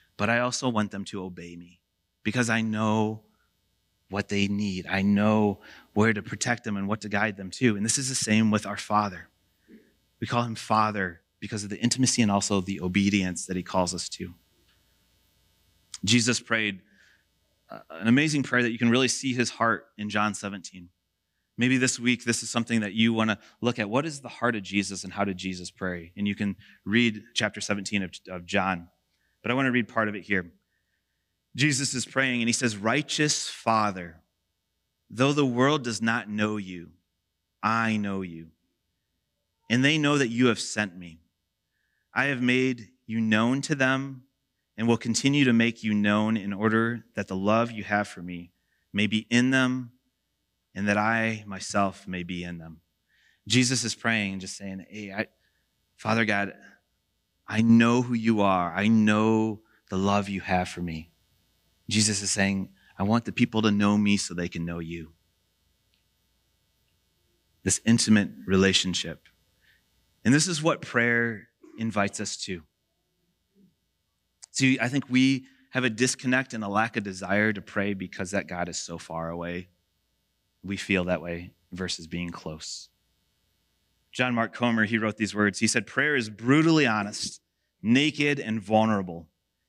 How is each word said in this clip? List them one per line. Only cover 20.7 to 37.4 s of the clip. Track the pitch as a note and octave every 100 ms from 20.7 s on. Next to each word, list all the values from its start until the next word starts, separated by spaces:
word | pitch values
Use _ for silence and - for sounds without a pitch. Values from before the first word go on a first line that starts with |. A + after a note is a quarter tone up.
| F#2 F2 _ _ _ _ _ _ -
Maybe | B2 C3
this | B2 -
week, | A#2+ A#2+
this | A#2+ A2
is | A2+
something | A#2+ A2+ A#2
that | G#2
you | G#2 A2+
want | A2+ A2
to | G#2 - _
look | A#2 A#2+
at. | G#2
What | A#2+
is | D#3+ C#3+
the | B2+
heart | - A#2+ A2+
of |
Jesus | F#2 G2 F#2 F#2+
and | F#2+
how | G2+
did | G2+ F2+
Jesus | F#2 F2+ F2
pray? | - F#2 F2 E2 G#2
And | G#2
you |
can | G2 G2+ F#2+ - _
read | - A2 A#2+ G#2 -
chapter | - G#2+ G#2
seventeen | - G2+ F#2+ G#2
of, | F#2 - -
of | F#2
John. | F2 G2 F#2+ F2+ E2+ _ _ _ _ _
But | G#2
I |
want | B2 C3+
to |
read | B2 A2
part | - G#2+
of |
it | G#2
here. | F2 G2 F2 - _ _ _ _ _ _ _ _ _ A2+
Jesus | D3 C3 C3+
is | B2+ -
praying | C3 C3 B2
and | A#2
he |
says, | A2+ B2 G#2
"Righteous | G#2+ C3 D3+ - D3+ - -
Father, | - - A2 G#2+ F#2 F2 E2 _ _ _ _ _ _ _ _ _
though | G#2+ C3+
the | D3 C#3
world | A#2+ C3+ D3+
does | A#2+ G#2+
not | A2+ A#2 G2+
know | G#2+ G#2+ G#2+
you, | F#2+ F2+ E2+ _ _ _ _ _